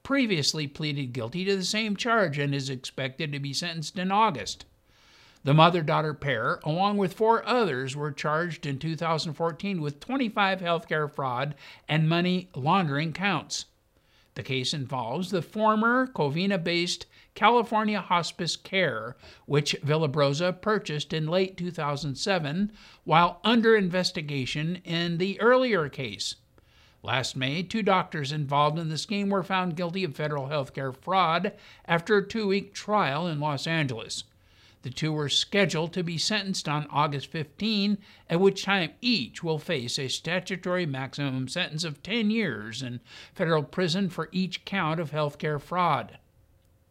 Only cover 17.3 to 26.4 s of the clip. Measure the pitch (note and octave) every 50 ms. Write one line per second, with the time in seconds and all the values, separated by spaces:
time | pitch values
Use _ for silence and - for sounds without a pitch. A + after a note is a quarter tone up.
17.3 | _ - A3 G#3 A#3+ A#3+ A3 A3 A3+ G#3+ A3 G#3 G#3+ G3 E3+ - F#3 F3 E3 -
18.3 | - - F3+ D#3+ - - _ - - F#3+ F3+ D3 A#2 A2 A2 A#2 C3+ - - -
19.3 | - - _ - C#3 D3 D3 - - - - C3+ D3+ D#3+ D#3+ C#3+ C3 D#3 C#3+ C#3
20.3 | C#3+ D3 F3+ F3+ F3+ F3+ - G#3 G#3+ G3+ G#3 - D3+ D3 D3 - - D#3+ D#3 D#3
21.3 | E3+ F#3+ G3 F#3+ F#3+ - F3 F3 - - D3+ C#3+ D3 C#3 D#3+ C#3+ C3 - - G#3
22.3 | G3 F3+ D#3 - D3 F3+ G#3 G#3 - - - - - - _ - D#3 D#3+ F3 F3+
23.3 | - - - G#3+ A#3+ A#3 G#3+ A3+ A3+ G#3+ F#3+ F3 E3+ F#3 F3+ - - F3+ D#3 D3
24.3 | C#3+ C#3 B2+ - - D3+ D3+ E3 F3+ F3 - - E3 E3+ E3+ F3 E3+ E3 F#3+ G3
25.3 | G3 - G3+ A#3 B3+ B3+ C4 B3 G#3+ F3 D3+ C3+ - - C3+ A2 G2+ G2 - -
26.3 | - -